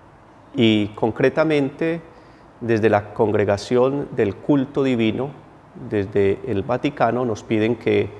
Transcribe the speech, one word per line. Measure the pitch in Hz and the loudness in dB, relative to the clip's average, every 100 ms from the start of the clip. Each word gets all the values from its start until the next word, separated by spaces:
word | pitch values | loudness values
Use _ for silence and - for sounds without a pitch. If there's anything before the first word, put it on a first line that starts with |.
| - - - - - | -20 -20 -20 -20 -8
y, | - 113 107 104 | 2 4 4 0
concretamente, | - 117 110 135 135 156 147 139 - 165 165 - - - - - - | -2 -4 2 0 2 2 2 0 -2 -4 -4 -10 -20 -20 -20 -20 -8
desde | 117 113 107 | 0 2 4
la | 104 104 | 2 0
Congregación | - 107 104 104 101 - 123 131 143 - | 0 0 2 0 0 0 2 2 0 -6
del | 120 101 - | -2 -2 -2
Culto | - 143 131 147 | 0 0 2 -2
Divino, | 135 120 110 117 139 - - - - 170 123 | 0 2 0 0 -6 -10 -20 -20 -20 -16 -4
desde | 104 98 101 98 - - | -4 0 2 2 0 -4
el | 98 | -4
Vaticano, | 95 123 143 - 120 120 | -2 -2 -2 0 0 0
nos | 127 104 | -2 -4
piden | - 110 110 | -2 0 0
que | 120 113 104 98 | 0 0 0 0